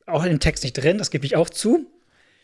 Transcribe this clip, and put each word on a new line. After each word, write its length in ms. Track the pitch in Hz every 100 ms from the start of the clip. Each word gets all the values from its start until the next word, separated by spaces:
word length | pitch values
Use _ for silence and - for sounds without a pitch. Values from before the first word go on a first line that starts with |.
| -
auch 180 | 156
in 60 | 175
dem 100 | 151
Text 240 | 160 -
nicht 100 | 127
drin, 240 | 135 139 202
das 120 | 190
gebe 160 | 147 139
ich 100 | 156
auch 140 | 165
zu. 360 | - 214 320 - _ _ _ _ _